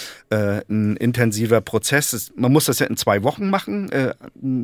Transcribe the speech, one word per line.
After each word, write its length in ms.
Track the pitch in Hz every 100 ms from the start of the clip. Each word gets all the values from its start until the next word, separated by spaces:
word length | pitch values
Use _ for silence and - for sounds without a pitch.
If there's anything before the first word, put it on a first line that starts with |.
| - - -
äh, 300 | 107 101 101 -
ein 280 | 107 104 107
intensiver 640 | 117 120 117 107 113 113
Prozess. 520 | - 113 - 139 147
Es, 200 | 113 - -
man 160 | 123
muss 140 | 147 147
das 120 | 123
ja 80 | 143
in 100 | 110
zwei 260 | - 101
Wochen 240 | 113 151 196
machen, 400 | 196 - 104 196
äh, 240 | 139 131 - - - 135 127